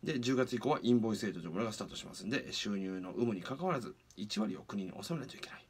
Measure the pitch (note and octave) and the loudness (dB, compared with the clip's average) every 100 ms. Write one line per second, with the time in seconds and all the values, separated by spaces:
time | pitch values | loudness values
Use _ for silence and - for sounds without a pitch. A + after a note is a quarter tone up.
0 | - D3 A#2+ C3 B2+ A#2+ A#2+ D3 A#2 A#2+ | 0 0 2 4 4 2 2 2 6 6
1 | A2 G#2 G#2+ F2 E2+ E2+ A2+ G#2+ F#2+ - | 6 2 0 -2 -4 0 0 0 -6 -8
2 | F#2 F2 F#2 C3 - - G#2+ G2+ F#2+ F#2 | -10 -8 -2 -2 -2 -4 0 0 0 -2
3 | F2+ F#2 A#2+ G2+ F2 C3+ F#3 D3 G#2 - | -4 2 2 2 -2 -2 0 0 -2 -10
4 | _ - G#2 - G#2+ F#2+ - G2+ F#2 - | _ -10 -6 -2 -2 -2 -4 -4 -4 -6
5 | - E3 A#2+ - - - - | -4 -4 -4 -10 -14 -14 -18